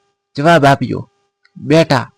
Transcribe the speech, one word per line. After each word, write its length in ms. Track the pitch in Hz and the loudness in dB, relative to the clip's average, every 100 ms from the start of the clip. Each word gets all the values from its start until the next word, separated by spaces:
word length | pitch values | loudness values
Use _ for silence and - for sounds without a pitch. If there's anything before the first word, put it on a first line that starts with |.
| _ _ _ - | _ _ _ -4
જવાબ 280 | 151 170 139 | 2 2 2
આપ્યો, 460 | 135 120 92 - _ _ _ _ - | 0 -2 -8 -12 _ _ _ _ -12
"બેટા, 540 | 127 160 160 135 117 | -2 0 0 -2 -6